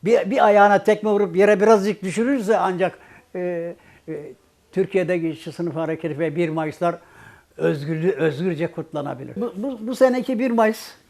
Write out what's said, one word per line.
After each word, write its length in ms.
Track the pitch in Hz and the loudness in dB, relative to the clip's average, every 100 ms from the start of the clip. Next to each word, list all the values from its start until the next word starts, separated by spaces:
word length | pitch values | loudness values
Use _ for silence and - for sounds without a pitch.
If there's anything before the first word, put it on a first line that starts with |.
bir, 280 | 175 233 196 | 2 2 2
bir 140 | 254 214 | 2 4
ayağına 380 | 202 202 202 | 6 6 6
tekme 260 | 196 214 214 | 2 0 2
vurup 260 | 202 202 165 | 0 0 4
yere 260 | 202 208 | 4 6
birazcık 420 | 208 220 196 202 | 6 4 4 -4
düşürürse 540 | 190 180 233 277 196 208 | -6 -2 0 0 0 0
ancak, 420 | 185 180 180 - - - _ 185 | 0 0 -2 -4 -20 -20 _ -8
e, 400 | 180 175 170 170 _ - - | -6 -4 -8 -12 _ -20 -14
e, 260 | 151 147 127 _ _ _ | -12 -12 -20 _ _ _
Türkiye'deki 580 | - 185 190 170 180 165 | -4 0 0 0 -2 -2
işçi 220 | 151 - | -6 -12
sınıfı 280 | 143 170 151 | -8 -6 -4
hareketi 400 | 160 160 165 143 | -4 -4 -6 -4
ve 160 | 160 151 | -4 -2
bir 140 | 170 | -2
Mayıs'lar 460 | 160 156 - 170 165 - - - - _ - | -2 -6 -2 -2 -2 -12 -20 -20 -20 _ -4
özgürlüğü, 540 | 160 156 143 160 170 | -2 -2 -4 -2 -2
özgürce 560 | - 160 139 185 156 170 | 0 0 0 -4 -2 -6
kutlanabilir. 680 | 170 156 151 143 127 131 151 | -6 -10 -8 -8 -8 -10 -8
Bu, 180 | 233 185 | -8 -6
bu, 320 | 254 247 220 | -8 -8 -8
bu 80 | 254 | 2
seneki 440 | 262 247 247 247 | 2 2 -2 -2
bir 120 | 262 | 0
Mayıs 400 | 233 220 220 - - | 2 2 0 -10 -20